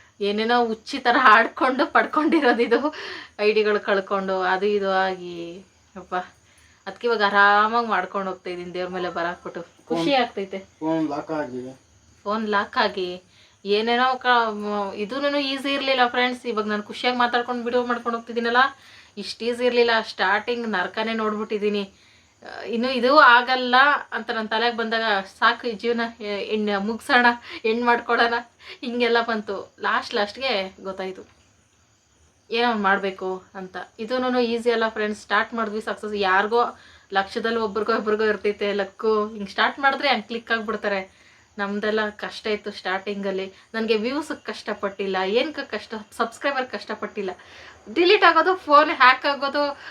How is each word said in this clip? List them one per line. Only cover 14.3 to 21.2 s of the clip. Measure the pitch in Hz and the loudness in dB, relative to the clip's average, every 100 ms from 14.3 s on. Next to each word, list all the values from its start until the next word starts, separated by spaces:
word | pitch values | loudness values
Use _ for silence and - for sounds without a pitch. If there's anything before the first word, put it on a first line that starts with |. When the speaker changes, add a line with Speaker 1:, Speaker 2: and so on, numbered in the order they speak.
| 240 226 | 2 2
Speaker 1:
ಮ-, | 208 208 208 196 202 | -2 -4 -4 -4 -6
ಇದೂನು | 202 269 285 285 | -6 -2 -2 0
ಈಸಿ | 269 269 277 | -2 -4 -2
ಇರ್ಲಿಲ್ಲ | 277 269 262 240 | -2 0 2 2
ಫ್ರೆಂಡ್ಸ್. | 247 247 247 240 | 2 0 -2 -4
ಇವಾಗ | 214 214 | -4 -2
ನಾನು | 208 | -4
ಖುಷಿಯಾಗಿ | 208 220 247 247 | -6 -4 -2 0
ಮಾತಾಡ್ಕೊಂಡು | 240 240 240 247 | 0 0 -2 -4
ವಿಡಿಯೋ | 233 247 240 | -2 -2 0
ಮಾಡ್ಕೊಂಡು | 240 240 226 | -4 -4 -6
ಹೋಗ್ತಿದ್ದೀನಲ್ಲ, | 233 233 233 247 269 - - - - - | -6 -4 0 2 2 -2 -20 -20 -18 -14
ಇಷ್ಟು | 185 - 226 | -12 -6 -4
ಈಸಿ | 240 247 | 0 2
ಇರ್ಲಿಲ್ಲ. | 240 233 226 220 | 4 4 2 0
ಸ್ಟಾರ್ಟಿಂಗ್ | - 190 208 226 240 226 | -2 0 0 -2 -6 -4
ನರ್ಕನೇ | 196 185 208 220 | -2 -4 -4 -4
ನೋಡ್ಬಿಟ್ಟಿದ್ದೀನಿ. | 226 | -2